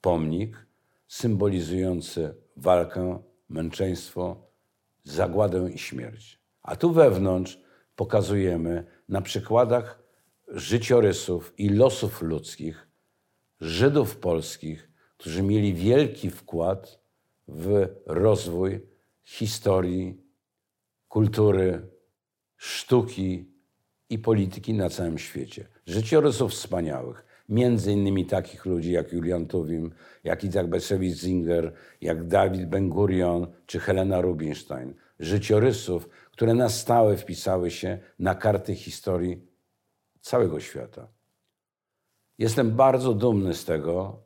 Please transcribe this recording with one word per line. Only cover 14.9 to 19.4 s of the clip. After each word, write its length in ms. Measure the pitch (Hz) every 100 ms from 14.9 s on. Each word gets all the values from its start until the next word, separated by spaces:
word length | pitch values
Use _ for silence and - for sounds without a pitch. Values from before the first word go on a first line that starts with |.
| _ _ _
którzy 260 | - 82
mieli 300 | 98 107 104
wielki 560 | 87 95 127 143 - 90
wkład 680 | - - 82 85 98 - _ _ _ _ _ -
w 400 | 73 87 101 92 - -
rozwój 760 | 80 104 101 90 85 95 101 - _ _ _
historii, 1000 | _ -